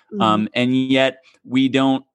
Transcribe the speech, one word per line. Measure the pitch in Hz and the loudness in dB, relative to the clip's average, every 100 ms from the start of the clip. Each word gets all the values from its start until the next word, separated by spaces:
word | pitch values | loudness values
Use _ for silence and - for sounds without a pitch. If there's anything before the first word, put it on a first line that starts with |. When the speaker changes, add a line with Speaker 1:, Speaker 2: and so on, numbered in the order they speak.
| _ | _
Speaker 1:
Mm-hmm. | 208 | -2
Speaker 2:
Um, | 110 107 107 | 0 0 -2
and | 123 123 131 | -2 0 0
yet | 131 131 131 131 _ _ | 0 0 0 -2 _ _
we | - 127 135 | -4 0 0
don't | 131 135 131 - | 2 0 -2 -6